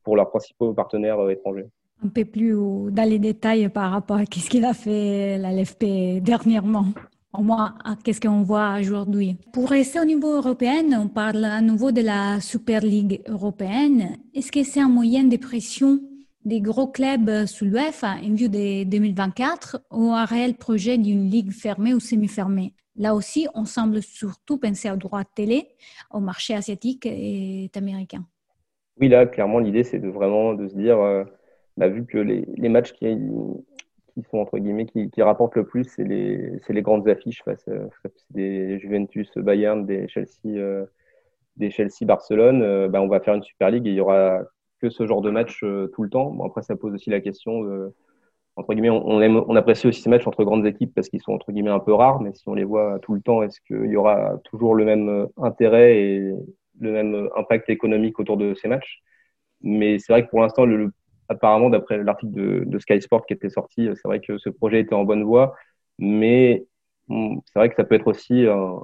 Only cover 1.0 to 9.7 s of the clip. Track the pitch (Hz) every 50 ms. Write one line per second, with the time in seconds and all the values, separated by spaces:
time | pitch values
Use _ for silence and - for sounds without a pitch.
1 | 104 107 107 104 98 98 95 95 - 98 98 98 95 - _ _ _ _ _ _
2 | 214 196 - 247 214 220 - 214 226 226 214 208 202 202 196 202 202 202 202 226
3 | 220 220 214 208 202 220 214 - - 220 226 220 208 196 - 208 196 185 190 208
4 | 190 - 202 202 208 202 - 175 - - - 247 226 247 240 240 - 208 214 208
5 | 208 202 202 202 196 196 196 190 190 185 190 190 190 - - _ 226 202 196 190
6 | 185 180 180 185 185 233 233 226 - 226 226 214 185 208 220 208 202 185 208 -
7 | - _ _ _ _ _ - 202 208 214 226 226 214 220 - - - 214 208 208
8 | - 233 214 - - 214 208 208 202 180 214 208 214 202 196 202 196 190 208 202
9 | 202 196 202 202 202 185 185 - - - - 254 247 262